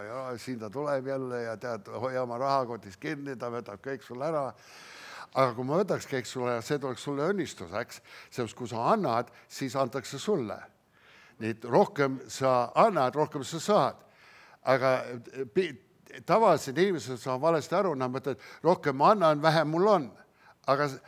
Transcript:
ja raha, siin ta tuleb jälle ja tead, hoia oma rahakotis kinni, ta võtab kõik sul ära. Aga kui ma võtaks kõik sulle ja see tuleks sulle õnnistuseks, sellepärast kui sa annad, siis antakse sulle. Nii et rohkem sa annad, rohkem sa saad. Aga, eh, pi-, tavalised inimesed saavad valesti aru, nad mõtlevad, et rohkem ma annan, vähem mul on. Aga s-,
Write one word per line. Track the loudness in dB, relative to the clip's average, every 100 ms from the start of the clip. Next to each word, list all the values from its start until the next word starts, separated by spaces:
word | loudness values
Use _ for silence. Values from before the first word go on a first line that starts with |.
| -8
ja |
raha, | -10 -8 -10
siin | -8 -8
ta | -8
tuleb | -6 -4 -4 -4
jälle | -6 -6 -6
ja | -6 -8
tead, | -8 -8 -8 -6
hoia | -4 -2
oma | -4 -2
rahakotis | 0 0 0 -6 -12 -12
kinni, | -10 -8 -8 -8
ta | -6
võtab | -8 -8 -12
kõik | -10 -10 -10
sul | -8
ära. | -4 -2 -4 -8 -20 -20 -20 -20 -18 -18 -6
Aga | 2 2 2
kui | -2
ma | 0
võtaks | 0 -2 -2
kõik | -4 -4
sulle | -4 -2 -2
ja |
see | -2 -2
tuleks | -2 -6
sulle | -6 -2 0
õnnistuseks, | 0 -4 -8 -8 -8 -8 -12 -20 -20 -14
sellepärast | -6 -6 -6
kui | -8
sa | -2 2
annad, | 2 2 0 -2 -10 _
siis | -8 -4 0
antakse | 0 -2 -8 -8
sulle. | -2 -2 -2 -8 -14 _ _ _ _ -20 -20 _
Nii | -6 -4
et | 2 4
rohkem | 4 2 0 0 -8
sa | -2 2 4 2 4 4
annad, | 6 2 2
rohkem | -2 -2
sa | -6 -6 2
saad. | 4 4 0 -14 _ -20 -20 -20 -8
Aga, | 2 4 4 2 -2
eh, | -10 -12 -10
pi-, | -2 0 -2 -4 _ _ -20 -16 2
tavalised | 4 6 4 2 0
inimesed | 2 2 -4 -8
saavad | -4 0 2
valesti | 2 2 0
aru, | 0 0
nad | -2 -2
mõtlevad, | -4 -6
et | -10 -2 2
rohkem | 2 2 4
ma | 6
annan, | 6 4 4
vähem | 4 4 2 2
mul | 4
on. | 4 2 -10 _ _ -20 _ 0
Aga | 2 2
s-, | -4